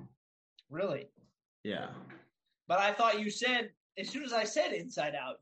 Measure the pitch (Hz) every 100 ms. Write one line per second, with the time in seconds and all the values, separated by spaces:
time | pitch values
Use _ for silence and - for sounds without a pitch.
0 | - _ _ _ _ _ - 151 190 131
1 | - _ _ _ _ _ 104 87 - -
2 | - - - _ _ _ - 180 202 202
3 | 226 208 208 - 247 247 214 - _ -
4 | - 277 269 226 208 294 - - 170 -
5 | 151 143 127 -